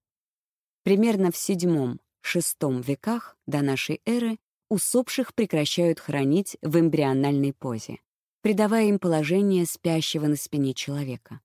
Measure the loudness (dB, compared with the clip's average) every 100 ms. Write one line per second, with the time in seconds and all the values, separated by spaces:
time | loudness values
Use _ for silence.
0 | _ _ _ _ _ _ _ _ 2 4
1 | 4 4 2 0 -4 0 2 2 0 -4
2 | _ _ -4 -2 -2 -2 -2 -2 -2 -4
3 | -2 -4 -6 _ -4 -2 0 -2 -4 -6
4 | -2 -2 -2 -6 _ _ -4 -2 2 0
5 | 0 -2 -2 -2 0 0 0 2 2 0
6 | -2 -2 2 0 -2 -8 0 2 4 2
7 | 2 2 2 2 0 -4 -8 -8 -10 -16
8 | _ _ _ _ 0 2 2 4 4 2
9 | 2 0 2 2 4 2 0 -2 -2 0
10 | -2 -2 0 -2 -2 -2 -2 -2 -6 -6
11 | -6 -10 -14 -20